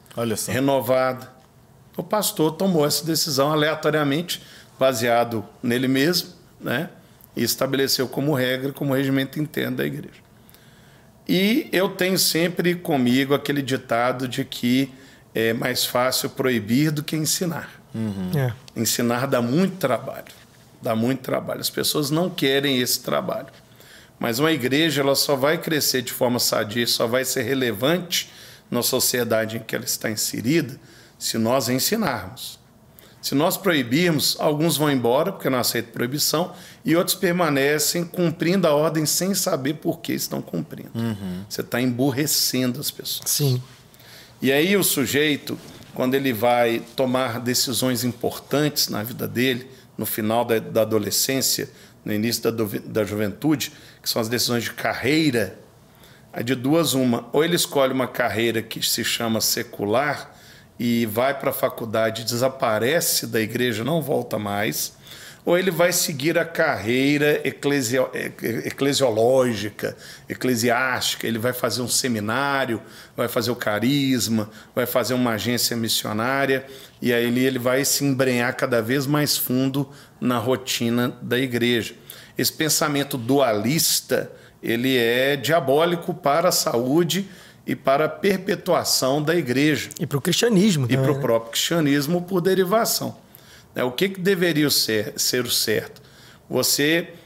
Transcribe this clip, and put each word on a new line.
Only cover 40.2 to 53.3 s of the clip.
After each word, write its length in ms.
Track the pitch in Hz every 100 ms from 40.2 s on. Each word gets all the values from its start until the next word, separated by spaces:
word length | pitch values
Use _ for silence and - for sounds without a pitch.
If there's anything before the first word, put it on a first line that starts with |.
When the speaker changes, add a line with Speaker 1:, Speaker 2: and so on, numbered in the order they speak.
| - -
Speaker 2:
cumprindo. 480 | - 82 73 - - 113
Speaker 1:
Uhum. 480 | 117 101 95 90 104
Speaker 2:
Você 140 | -
tá 180 | - 120
emburrecendo 1000 | 127 117 143 123 151 - - 127 127 127
as 100 | -
pessoas. 400 | - - - -
Speaker 3:
Sim. 320 | - 139 127 - - - - - - - -
Speaker 2:
E 80 | 127
aí 260 | 143 180 202
o 60 |
sujeito, 760 | 180 147 113 135 151 135 - 120 - - -
quando 200 | - 127 135
ele 160 | 135
vai 500 | 107 120 120 117 117 - -
tomar 420 | 131 127 127 117
decisões 640 | 120 120 - 110 127 120
importantes 840 | 120 117 - - - 139 151 143 -
na 160 | 113
vida 240 | 113 110 113
dele, 420 | 107 131 120 - - - -
no 80 |
final 400 | 107 - 107 113
da, 140 | 117 110
da 240 | 85 110
adolescência, 880 | 110 110 101 - - 135 117 - 101 - - -
no 80 | -
início 320 | 104 113 113
da 60 | 117
do-, 300 | 113 104 127
da 240 | - 110
juventude, 680 | 98 104 104